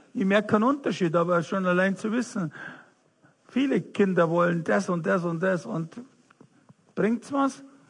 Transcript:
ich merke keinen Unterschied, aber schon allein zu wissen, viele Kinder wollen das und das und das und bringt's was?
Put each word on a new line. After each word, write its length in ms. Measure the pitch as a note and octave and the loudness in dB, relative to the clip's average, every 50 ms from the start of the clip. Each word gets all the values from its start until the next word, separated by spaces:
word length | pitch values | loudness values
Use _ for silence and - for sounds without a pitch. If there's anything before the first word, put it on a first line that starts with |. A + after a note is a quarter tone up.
| - _ - | -20 _ -4
ich 100 | B3 G3 | -2 0
merke 240 | F#3+ G3 G#3+ G#3 G#3+ | 2 2 2 2 2
keinen 160 | A3 G#3 A3 | 2 2 4
Unterschied, 500 | C4 C#4+ C#4+ - B3+ F#3+ - F#3+ E3 D#3 | 2 2 0 0 -4 -2 0 0 0 2
aber 280 | F3 E3+ F3 F3 E3+ D#3+ | 2 2 2 2 0 0
schon 240 | - G#3 G3 F#3+ | 0 -2 -2 0
allein 300 | F#3 F3 F3+ F#3 G3 F#3+ | 2 2 2 2 2 0
zu 140 | F#3 - A3 | -2 -4 -4
wissen, 420 | G#3+ B3 A#3 - - G3+ F3 D3+ - - - - - - - _ _ _ _ _ _ _ _ _ _ _ _ _ | -2 -2 -4 -4 -4 -4 -4 -4 -6 -8 -16 -16 -16 -18 -20 _ _ _ _ _ _ _ _ _ _ _ _ _
viele 320 | - B3 C#4 C4+ B3+ G3+ | -2 0 0 2 2 0
Kinder 480 | C#3+ - - - G3+ F#3+ F#3 F3 E3+ D#3+ | -2 -2 0 2 2 2 4 4 2 4
wollen 360 | E3 F3 F3 F3 E3+ E3+ D#3 | 4 2 2 2 2 0 0
das 240 | - G#3 G3+ G3 - | 0 0 0 0 0
und 180 | F3+ E3+ D#3+ | -2 -2 0
das 180 | G3+ G3 F#3 E3 | 0 0 0 0
und 160 | F3 E3 E3 | -2 -4 -2
das 260 | F3+ F#3+ F#3+ E3 - | -2 -2 -2 -2 -4
und 280 | A3+ A3 D#3+ E3 D#3+ - A#3+ B3+ - _ _ _ _ _ _ - _ _ _ _ _ - _ _ _ - | -6 -6 -6 -8 -8 -10 -16 -18 -18 _ _ _ _ _ _ -20 _ _ _ _ _ -20 _ _ _ -6
bringt's 360 | - F3 G#3+ A#3 A#3 - - C#4+ | -2 -2 0 0 -2 -4 -4 -2
was? 300 | C#4 C#4 C4+ - - - - - - _ | 0 0 0 -2 -6 -16 -20 -20 -20 _